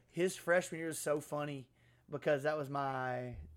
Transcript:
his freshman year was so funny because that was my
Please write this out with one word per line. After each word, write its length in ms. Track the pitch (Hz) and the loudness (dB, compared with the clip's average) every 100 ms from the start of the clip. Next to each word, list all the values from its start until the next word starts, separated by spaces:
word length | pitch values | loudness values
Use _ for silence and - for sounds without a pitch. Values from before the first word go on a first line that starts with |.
| _ | _
his 240 | 170 185 | 0 0
freshman 460 | 185 - 180 180 160 | 0 4 4 2 -4
year 80 | 165 | -4
was 100 | 151 | -4
so 220 | 156 147 | 0 0
funny 480 | - 147 147 139 123 _ _ _ - | 0 -4 -2 -6 -10 _ _ _ -10
because 320 | 147 165 143 | -2 2 4
that 160 | 147 156 | 4 0
was 100 | 135 | 0
my 680 | 143 139 131 127 123 123 120 - | 0 0 0 0 -2 -4 -8 -12